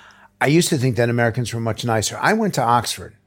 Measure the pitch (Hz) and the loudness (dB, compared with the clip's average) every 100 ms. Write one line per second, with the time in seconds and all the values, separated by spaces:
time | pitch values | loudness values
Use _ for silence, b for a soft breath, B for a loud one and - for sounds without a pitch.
0 | B B B - 127 160 170 147 131 117 | B B B -2 2 4 2 0 0 0
1 | 120 120 117 120 113 117 117 107 120 113 | 0 2 0 0 -4 -4 -4 -4 -2 -2
2 | - 110 143 220 214 143 117 120 107 - | -2 -2 0 0 0 0 2 2 0 -8
3 | - - | -14 -20